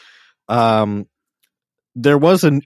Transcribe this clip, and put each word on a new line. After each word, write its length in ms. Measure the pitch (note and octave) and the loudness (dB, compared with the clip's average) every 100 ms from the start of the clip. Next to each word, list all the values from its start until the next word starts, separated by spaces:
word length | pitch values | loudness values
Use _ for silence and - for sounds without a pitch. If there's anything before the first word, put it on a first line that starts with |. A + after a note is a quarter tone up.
| _ _ _ _ - | _ _ _ _ -6
Um, 580 | A#2 A2+ A2 G#2 G#2 G2+ _ _ _ _ _ _ _ _ | -2 0 0 -2 -6 -10 _ _ _ _ _ _ _ _
there 240 | B2 C#3+ C#3+ | -4 0 2
was 260 | D#3+ F#3 | 2 2
an, 180 | E3 C3+ | 2 0